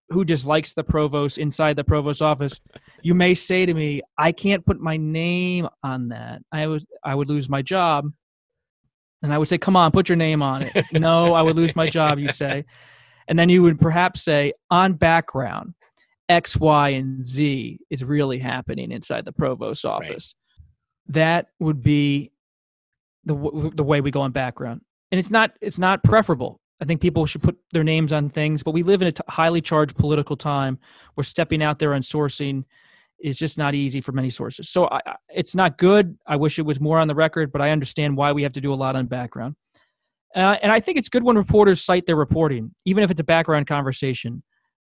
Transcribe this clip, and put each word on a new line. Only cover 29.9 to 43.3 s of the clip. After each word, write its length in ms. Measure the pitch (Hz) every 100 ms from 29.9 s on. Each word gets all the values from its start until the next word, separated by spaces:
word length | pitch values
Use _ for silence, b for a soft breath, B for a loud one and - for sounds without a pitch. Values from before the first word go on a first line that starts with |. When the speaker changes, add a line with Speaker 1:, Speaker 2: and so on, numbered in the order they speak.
| -
Speaker 1:
political 400 | 147 151 143 143
time 420 | 151 143 135 131 b b b -
where 80 |
stepping 400 | 139 - 160 160
out 160 | 151 147
there 140 | 151
and 100 | 139
sourcing 600 | 127 156 147 - 143 139 135 b b b b _
is 180 | 143 131
just 200 | 160 156
not 160 | 143
easy 260 | 143 139 135
for 120 | 135
many 180 | 131 131
sources. 400 | - 117 - 160
So 160 | 180 175
I, 160 | - -
I, 100 | - _
it's 260 | - - 185
not 220 | 180 -
good. 400 | 185 208 180 - -
I 80 | 147
wish 240 | 151 156
it 60 | 151
was 140 | 135
more 200 | 151 160
on 80 | 156
the 80 | 147
record, 360 | 160 165 151
but 100 | 143
I 100 | 143
understand 440 | 156 135 - 147 139
why 160 | 143
we 120 | 147
have 100 | 143
to 80 | 131
do 100 | 139
a 40 | 135
lot 200 | 131 131
on 120 | 120
background. 480 | 127 123 131 120 151 _ _ _ _ _ _ _ 185
Uh, 220 | 190 208
and 100 | 202
I 80 | 226
think 180 | 294 320
it's 120 | -
good 140 | 247
when 120 | 240 226
reporters 460 | 196 214 202 185
cite 240 | - 180 175
their 100 | 156
reporting, 600 | 143 160 156 123 110 - -
even 180 | 196
if 60 | 196
it's 120 | 165
a 20 |
background 420 | 160